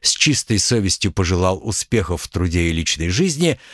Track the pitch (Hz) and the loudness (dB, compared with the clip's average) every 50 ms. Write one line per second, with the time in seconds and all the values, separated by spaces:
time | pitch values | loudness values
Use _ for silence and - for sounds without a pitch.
0 | - - - - - 151 143 - - - 113 101 - - 123 117 101 95 - - | -2 -2 0 2 2 2 2 0 0 0 0 0 2 2 2 2 2 0 0 0
1 | - 98 87 - 95 82 92 87 92 92 95 95 - 117 104 - - - - 113 | -2 -2 0 0 0 2 2 2 2 2 0 -2 -4 -4 -4 -4 -4 0 0 0
2 | 92 87 90 80 - - - - 87 90 82 87 85 85 82 82 80 - - 76 | 0 0 -4 -6 -6 -6 -2 -2 0 0 2 0 0 0 0 -2 -2 -2 -2 -2
3 | 80 85 90 113 185 190 151 139 175 165 135 - - - | -2 -2 0 2 0 0 2 2 0 0 0 -2 -6 -16